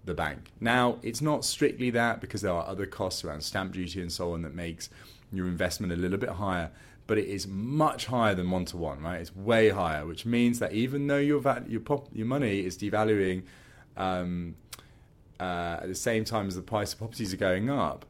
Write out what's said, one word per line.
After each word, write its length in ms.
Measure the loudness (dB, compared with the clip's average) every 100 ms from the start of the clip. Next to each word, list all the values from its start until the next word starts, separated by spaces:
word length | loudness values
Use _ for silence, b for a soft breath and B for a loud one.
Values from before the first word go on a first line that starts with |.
the 100 | -6
bank. 360 | -2 -2 -4 -14 -4
Now, 400 | 2 4 2 0
it's 180 | -6 -2
not 240 | 0 0
strictly 460 | -2 2 0 2 0
that, 300 | 2 2 0
because 200 | -4 -2
there 120 | 0
are 140 | 0 -2
other 200 | -6 -6
costs 380 | -4 -4 -2
around 180 | -6 -6
stamp 300 | -4 -4 -4
duty 280 | -4 -6 -4
and 100 | -6
so 220 | -4 -4
on 100 | -2
that 120 | -6
makes 340 | -6 -8 -8 -12 B B B -8
your 160 | -2 -2
investment 460 | 0 0 0 -2
a 40 | 0
little 200 | 0 0
bit 140 | -2
higher, 400 | -2 -2 0 -2 B B B 0
but 120 | 0
it 80 | 0
is 200 | -4 -4
much 600 | -4 -2 2 2 0 -2
higher 280 | 2 4
than 160 | 4 2
one-to-one, 520 | 0 -2 -4 -4 -4
right? 180 | -6 -6
It's 160 | -8 -6
way 320 | 4 8 8
higher, 380 | 6 0 0 -4
which 180 | -6
means 340 | 0 4 4 4
that 120 | 0
even 360 | 0 0 0 2
though 100 | 2
your 220 | 4 4
va-, 240 | 4 0 -2
your 120 | -4
pop-, 280 | 0 -2 -2
your 120 | -4 -2
money 380 | 0 2 2
is 140 | 0 -4
devaluing, 640 | 0 2 4 4 4 0 -4 B B B B -4
um, 560 | 0 0 -2 -4 -6 -10 -16 B B B B -20 -18 -6
uh, 420 | -4 -2 -2 -4
at 60 | -6
the 60 |
same 300 | -2 0 2
time 240 | 2 0 -2
as 80 | -4
the 60 |
price 320 | -2 -2 -2
of 40 | -4
properties 360 | -8 -6 -4
are 40 | 0
going 300 | 2 2 2
up, 380 | 0 0 -2 -14